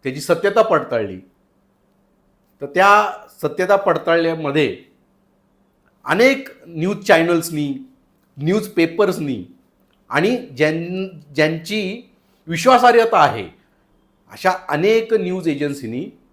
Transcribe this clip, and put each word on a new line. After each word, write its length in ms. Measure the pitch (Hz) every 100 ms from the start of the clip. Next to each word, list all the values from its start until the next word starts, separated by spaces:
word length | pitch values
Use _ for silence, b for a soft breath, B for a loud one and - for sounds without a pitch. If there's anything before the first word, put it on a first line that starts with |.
त्याची 160 | 135 139
सत्यता 420 | 147 165 196 202
पडताळली. 580 | 220 160 - 120 101 92 _ _ _ _ _ _ _ _ _ _ _ _ _ _
तर 60 | 143
त्या 460 | 165 196 208 208 - - _
सत्यता 340 | 151 - 180 196
पडताळल्यामध्ये 1080 | 196 165 - 170 165 165 147 147 135 90 _ _ _ _ _ _ _ _ _ _ _ _
अनेक 440 | - 170 254 269 - - -
न्यूज 380 | 165 175 196
चॅनल्सनी, 880 | 196 170 165 170 170 156 143 135 - _ _ _ _ -
न्यूज 320 | 151 208 214
पेपर्सनी 880 | - 165 165 196 170 147 113 90 _ _ _ _ _ _
आणि 280 | 135 185 247
ज्यां-, 960 | - 127 151 165 170 185 190 160 147
ज्यांची 680 | 143 156 165 165 214 190 226 - _ _ _ -
विश्वासार्हता 720 | 165 233 247 247 233 226 196
आहे 300 | 143 117 90 - _ _ _ _ _ _ _
अशा 200 | - 185 180 -
अनेक 460 | 147 190 226 220
न्यूज 340 | 220 180 185 165
एजन्सीनी 720 | 139 147 139 117 120 190 _ _